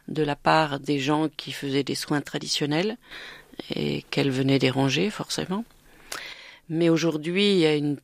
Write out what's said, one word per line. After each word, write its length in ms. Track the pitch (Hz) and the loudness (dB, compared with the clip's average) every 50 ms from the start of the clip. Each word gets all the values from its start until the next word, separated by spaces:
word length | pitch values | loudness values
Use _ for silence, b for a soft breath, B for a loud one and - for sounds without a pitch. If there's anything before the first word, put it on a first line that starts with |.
| B | B
de 160 | - - 156 151 | -8 -4 -2 -2
la 140 | 143 143 | -2 -2
part 420 | - - 160 156 160 156 143 139 139 | 0 2 4 4 4 4 2 -2 -4
des 200 | 131 147 147 139 | -2 -2 -2 0
gens 280 | 131 151 151 156 160 151 - | 2 2 2 2 0 -2 -4
qui 160 | - - 139 | -8 -12 -10
faisaient 320 | 131 - 139 139 135 139 135 | -10 -8 -6 -2 -2 -2 0
des 120 | - 139 | -2 -4
soins 260 | - - - 151 143 | -6 -2 -2 -2 -2
traditionnels 760 | - - - 147 156 156 - - 151 143 151 165 190 214 240 - B B B B B B B B B B - - - - - | -2 -4 -8 -8 -6 -4 -2 -2 -2 0 0 0 0 -2 -4 -8 B B B B B B B B B B -16 -14 -10 -8 -4
et 280 | - 147 - 143 143 - - | -4 -2 -2 -2 -4 -6 -4
qu'elle 220 | - 143 139 139 | -2 0 0 2
venait 260 | 127 131 135 135 139 131 | 0 2 2 2 4 4
déranger, 500 | 135 131 127 135 135 135 127 156 190 214 | 4 2 2 2 0 2 2 0 -2 -2
forcément. 560 | - - - - - - 156 170 185 220 233 - _ _ B B B B B B B B B B B B B B B B B - | -4 -6 -8 -6 -6 -6 -4 -4 -4 -6 -6 -8 _ _ B B B B B B B B B B B B B B B B B -4
Mais 180 | 156 165 170 165 | 0 2 4 4
aujourd'hui, 640 | 165 151 165 165 156 156 147 170 175 196 208 202 | 4 4 4 0 0 -2 -4 -2 0 2 4 4
il 80 | 196 180 | 6 6
y 60 | 156 | 4
a 100 | 156 151 | 4 4
une 220 | 147 147 147 139 - | 2 0 0 -2 -4